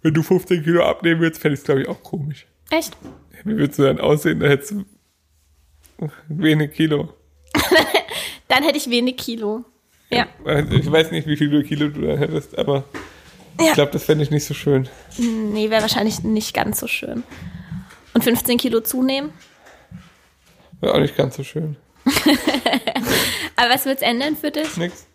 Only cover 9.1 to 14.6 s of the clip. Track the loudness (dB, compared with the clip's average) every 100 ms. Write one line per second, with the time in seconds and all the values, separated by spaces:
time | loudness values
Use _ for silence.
9.1 | -2 -8 -6 -4 -6 -8 _ _ _ _
10.1 | -2 -2 -6 -2 0 2 2 4 2 2
11.1 | 0 -2 0 2 2 0 0 -2 -2 -2
12.1 | 0 0 -2 -6 -4 0 0 -2 -14 -18
13.1 | -20 -20 -20 -20 0 4 4 2 0 0
14.1 | 0 2 0 -2 -4